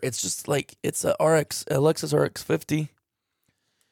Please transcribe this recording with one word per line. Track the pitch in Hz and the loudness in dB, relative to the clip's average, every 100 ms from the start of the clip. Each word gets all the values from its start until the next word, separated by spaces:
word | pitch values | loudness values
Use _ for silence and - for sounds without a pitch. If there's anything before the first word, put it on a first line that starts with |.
it's | - 113 | -2 -4
just, | 180 - - | -6 -6 -2
like, | 147 - - | -2 -2 -8
it's | - - 156 | -6 -2 -2
a | - | 2
R | 156 160 | 4 4
X, | 147 - - | 2 -6 -2
a | 143 | 2
Lexus | 147 160 156 | 2 2 0
R | 147 143 | 0 0
X | - | -4
fifty. | - 160 - 156 151 _ _ _ _ _ _ _ _ _ _ | -2 -2 0 -2 -4 _ _ _ _ _ _ _ _ _ _